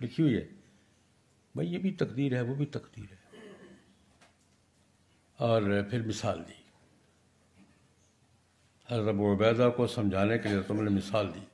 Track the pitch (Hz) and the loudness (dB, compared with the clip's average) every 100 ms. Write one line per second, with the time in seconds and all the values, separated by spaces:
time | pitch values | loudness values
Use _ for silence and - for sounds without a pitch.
0 | 120 - 156 98 - - - _ _ _ | -6 2 2 2 -2 -14 -20 _ _ _
1 | _ _ _ _ _ - 170 175 190 - | _ _ _ _ _ -6 -4 -4 -4 -2
2 | - 113 139 123 120 139 143 113 - - | -2 -2 -2 -2 -2 -4 -4 -6 -12 -16
3 | 101 95 - - - - - - _ _ | -18 -18 -20 -20 -20 -20 -20 -20 _ _
4 | _ _ - _ _ _ _ _ _ _ | _ _ -20 _ _ _ _ _ _ _
5 | _ _ _ - 120 113 101 101 101 123 | _ _ _ -4 2 4 4 0 0 -4
6 | 110 101 110 85 85 - - _ _ _ | -4 -4 -4 -4 -8 -20 -20 _ _ _
7 | _ _ _ _ _ _ - _ _ _ | _ _ _ _ _ _ -20 _ _ _
8 | _ _ _ _ _ _ _ _ - 117 | _ _ _ _ _ _ _ _ -6 -2
9 | 107 101 104 98 110 117 123 120 117 - | 0 2 4 4 4 6 4 4 0 0
10 | 101 92 104 113 107 101 92 107 107 98 | 0 2 2 2 0 -2 0 -2 0 0
11 | - 110 98 82 - | 0 -2 -2 -6 -16